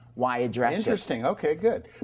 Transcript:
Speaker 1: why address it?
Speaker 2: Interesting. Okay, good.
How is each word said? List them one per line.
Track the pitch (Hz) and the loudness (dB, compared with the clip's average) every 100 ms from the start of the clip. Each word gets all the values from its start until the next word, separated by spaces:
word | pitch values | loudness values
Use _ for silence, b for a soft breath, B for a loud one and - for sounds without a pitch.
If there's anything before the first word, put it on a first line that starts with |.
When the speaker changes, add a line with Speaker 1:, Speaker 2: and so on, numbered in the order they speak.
| b | b
Speaker 1:
why | 117 123 123 | -2 0 0
address | 123 110 120 | 0 2 2
it? | 180 | 2
Speaker 2:
Interesting. | 240 208 - 120 131 | 0 -2 -2 -2 -2
Okay, | 208 151 | 0 0
good. | 165 220 - - B | 2 0 0 -6 B